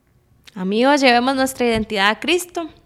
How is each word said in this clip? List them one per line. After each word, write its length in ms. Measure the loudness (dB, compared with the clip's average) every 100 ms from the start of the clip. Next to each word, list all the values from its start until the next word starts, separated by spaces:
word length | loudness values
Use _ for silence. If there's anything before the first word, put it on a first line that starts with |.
| _ _ _ _ -20
Amigos, 460 | -8 -4 0 2 4
llevemos 340 | 4 2 0 -2
nuestra 300 | -4 -2 -2
identidad 440 | -2 -2 0 0
a 100 | 0
Cristo, 500 | -2 -4 -4 -10 -10 -16